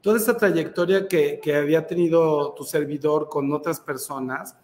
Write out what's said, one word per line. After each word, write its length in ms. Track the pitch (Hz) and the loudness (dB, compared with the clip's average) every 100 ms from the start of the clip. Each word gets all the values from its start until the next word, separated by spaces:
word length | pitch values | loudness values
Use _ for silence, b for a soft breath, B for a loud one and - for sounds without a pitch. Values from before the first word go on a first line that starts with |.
toda 160 | 196 226 | 2 2
esa 180 | 214 226 | 2 2
trayectoria 680 | 202 165 151 - 175 190 190 | 2 2 -2 -2 2 2 2
que, 320 | 170 147 147 | 2 2 0
que 140 | 156 147 | 0 0
había 320 | 147 160 160 | 2 0 0
tenido 680 | 175 170 165 160 151 143 | 0 2 4 4 2 -2
tu 100 | - 135 | -6 -4
servidor 640 | 156 143 147 151 151 151 | -4 -2 -2 0 0 0
con 220 | 151 139 | -2 -2
otras 260 | 147 160 160 | -2 -4 -6
personas, 760 | - 135 - 139 127 135 - _ | -8 -10 -8 -8 -6 -8 -10 _